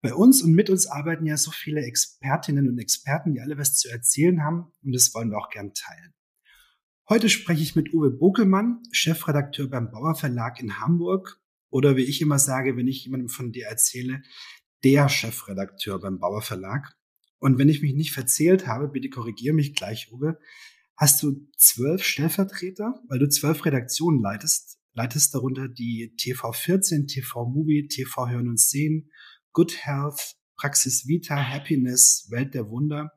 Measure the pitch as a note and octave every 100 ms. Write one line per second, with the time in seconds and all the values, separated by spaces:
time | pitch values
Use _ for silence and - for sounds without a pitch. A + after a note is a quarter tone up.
0 | B2 C3 A3+ C4+ E3 D#3+ G#3 F#3+ - D3
1 | D3+ D#3+ D#3+ D3+ D#3 - - D3+ B2 A#2+
2 | - _ C3+ D3 - C#3+ C3+ A#2+ A2+ -
3 | - D3+ F3 C3+ B2+ D3 C#3 - B2 A#2
4 | - - E3 F3+ D3+ E3+ F3 _ C#3 B2
5 | - A2+ A2+ G#2 - - G2+ - - -
6 | F3 _ _ _ _ _ _ _ _ _
7 | _ A3+ A3 - - E3 D#3 E3 D3+ E3
8 | D3 A#2+ E3+ G3 G3+ F#3+ A3+ A#3+ - -
9 | - D#3+ - D3 C#3+ - C3+ C3 A#2 G#2+
10 | D3 D#3+ D3 A#2+ A#2 - G#2+ F#2+ D#3 E3+
11 | F3 F#3+ F#3+ - _ _ _ C3 C#3+ C3
12 | B2+ D3 D#3 C#3+ C3+ C3 C3 A#2+ B2 C3
13 | B2 C3 A#2+ - B2 A#2+ G#2+ A2+ - B2+
14 | B2+ C3+ - - - - _ _ C3 C#3
15 | C#3 - A#2 A2+ - F#2+ G2 _ - F#2+
16 | G2 F#2 F#2 G#2 G#2+ G2 F#2+ A#2 - _
17 | _ _ _ _ C3+ B2+ C#3 D3 D3 C3+
18 | D#3+ - B2 - D#3 F#3+ C#3 A2+ C#3+ C3+
19 | C3+ - A2+ G#2 B2 D#3 C#3+ - F#2 A2
20 | - B2 D3 E3 _ - - _ _ _
21 | D3 - D3+ C#3 - - - - C3 F#3
22 | - - D#3 - F#3+ - F3+ F#3+ G#3+ C4
23 | - B2+ C#3 C#3+ C#3+ D3+ E3 C3+ A#2+ -
24 | E3 D3 G2+ G#2 D#3 - - - _ -
25 | A#2+ D3 - C#3 C3 C3 C3 A#2+ A#2+ A2+
26 | A2+ - B2 B2 A2+ A2+ - F#3+ F#3+ D#3
27 | C#3 - A#2+ - A#2+ C3+ D#3 D3+ D3 -
28 | C3 - B2 A#2+ A#2+ A2+ - C#3 D3+ D#3
29 | D3 _ - - _ - F3+ - - C#3
30 | D3 C#3+ - - _ - C#3+ - C3 -
31 | B2 E3 - C#3+ C3 C#3 - D3 B2+ B2+
32 | - - - A#2 C#3 C3+ G#2+ A#2 D3+ D3
33 | D3+